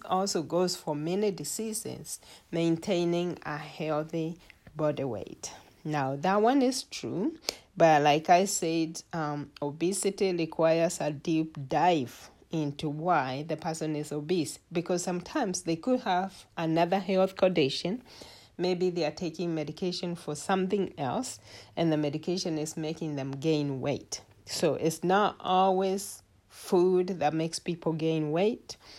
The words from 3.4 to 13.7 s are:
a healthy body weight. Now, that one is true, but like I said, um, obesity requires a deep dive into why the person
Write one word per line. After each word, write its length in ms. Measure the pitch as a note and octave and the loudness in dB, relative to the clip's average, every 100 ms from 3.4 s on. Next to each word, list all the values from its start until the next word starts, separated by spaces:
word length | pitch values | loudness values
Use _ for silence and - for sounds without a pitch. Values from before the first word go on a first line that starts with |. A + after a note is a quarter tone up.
a 140 | D#3 D3+ | -8 -10
healthy 800 | D3+ - D#3 D3+ D#3+ E3 D#3+ E3+ - - - | -10 -8 -2 -2 -2 -4 -4 -6 -16 -20 -14
body 300 | D3+ D3+ C#3 | -2 0 0
weight. 480 | C3+ G#2 - - - - - _ | -4 -6 -8 -12 -14 -14 -20 _
Now, 320 | D#3 D3+ C3+ C#3 | -4 -2 -2 0
that 240 | F3+ G#3 | 0 4
one 220 | A3+ C#4 | 4 6
is 220 | B3+ B3+ | 4 0
true, 520 | - - A2+ D3 C4+ D#4+ - - _ - | -6 -10 -6 -4 -4 -4 -8 -8 _ 4
but 240 | E3 D#3 | 6 8
like 300 | D3+ D3+ D#3+ | 6 4 6
I 160 | F3 G3 | 6 6
said, 560 | - E3 E3 D#3+ D#3+ - | 0 0 0 -2 -6 -8
um, 380 | E3 D3+ D3 C#3 - | -6 -4 -6 -8 -8
obesity 720 | C#3+ D#3 E3+ G3 G3 F#3+ F#3+ | -8 -2 -2 0 -2 0 0
requires 680 | F3 D#3+ - E3 E3 E3 - | 0 -2 2 4 4 2 0
a 80 | D3+ | -4
deep 580 | C#3+ - D#3+ D#3+ D3+ C3+ | -4 0 0 0 -6 -2
dive 600 | D#3 F3 E3 A#2 - - - _ | 2 4 4 0 -8 -20 -20 _
into 380 | D#3+ D3 C#3+ D#3 | -4 -4 -4 -6
why 560 | D3+ F3 D#3+ C3 C3 E3 | -4 0 2 0 -4 -6
the 100 | D#3 | -6
person 380 | E3 | -6